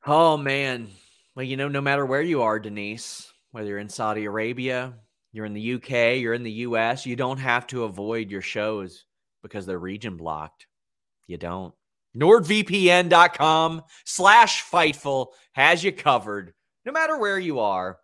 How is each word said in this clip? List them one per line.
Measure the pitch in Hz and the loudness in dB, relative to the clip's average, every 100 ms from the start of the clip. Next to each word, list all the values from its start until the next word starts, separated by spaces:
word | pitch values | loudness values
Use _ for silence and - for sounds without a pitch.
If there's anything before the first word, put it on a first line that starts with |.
| - | 2
Oh, | 151 165 151 | 4 4 4
man. | 139 139 139 123 113 98 _ _ _ - | -2 -2 -2 -6 -10 -18 _ _ _ -12
Well, | |
you | 131 131 | -8 -6
know, | 143 | -4
no | 139 | -2
matter | 143 143 135 | 0 0 0
where | 135 | 0
you | 165 156 | 0 0
are, | 113 107 | 0 -2
Denise, | 107 104 101 110 - - - _ _ | -4 -10 -10 -10 -14 -16 -18 _ _
whether | 117 107 | -12 -8
you're | 101 | -8
in | 104 | -10
Saudi | - 110 107 | -6 -4 -4
Arabia, | 104 104 113 123 127 127 127 120 _ _ _ | -4 -4 -6 -4 -4 -4 -6 -14 _ _ _
you're | 110 107 | -12 -10
in | |
the | 104 | -8
U | 110 123 | -6 -6
K, | - 127 117 127 | -2 2 2 2
you're | 117 | -2
in | 117 | -4
the | 120 | -6
U | 107 120 117 | -8 -4 0
S, | 113 135 135 | 0 -2 -6
you | 123 | -4
don't | 127 131 | -4 -4
have | 131 120 123 | -2 -2 -2
to | 127 | -6
avoid | 113 95 104 117 107 | -6 -6 -6 -4 -6
your | 98 | -8
shows | 95 113 104 110 95 - _ _ _ _ | -8 -4 -4 -4 -8 -14 _ _ _ _
because | 107 107 92 | -14 -12 -8
they're | 92 | -8
region | 90 104 113 87 | -6 -8 -10 -10
blocked. | 80 76 78 _ _ _ _ _ _ _ _ | -8 -8 -10 _ _ _ _ _ _ _ _
You | 87 | -12
don't. | 85 90 92 _ _ _ _ - | -8 -8 -10 _ _ _ _ 0
nordvpn | 151 233 160 214 202 196 180 175 175 | 6 6 6 -2 0 2 4 4 6
dot | 170 175 - | 8 6 6
com | 156 160 160 165 - - - | 2 2 0 -4 -14 -20 -12
slash | - 190 220 226 - | 2 8 8 8 4
fightful | - 175 160 143 143 135 127 _ _ | -2 0 2 0 -4 -4 -4 _ _
has | - 143 170 | 2 4 4
you | 185 | 0
covered, | - - 127 101 101 90 _ _ _ - | -2 2 2 0 -10 -10 _ _ _ -8
no | |
matter | 302 320 311 | -4 -2 -2
where | 208 196 | -2 -2
you | 180 139 | -4 -2
are. | 104 95 92 90 | 0 0 -4 -10